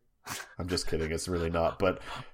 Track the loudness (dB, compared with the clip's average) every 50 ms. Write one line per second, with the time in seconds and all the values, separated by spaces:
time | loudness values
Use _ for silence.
0 | _ _ _ _ -12 -10 -10 -10 -10 -12 -8 -6 -4 -2 -2 0 0 0 0 0
1 | 0 0 -2 -2 -2 0 0 2 2 2 2 4 2 2 2 4 4 4 2 2
2 | -4 -10 -10 -10 -10 -10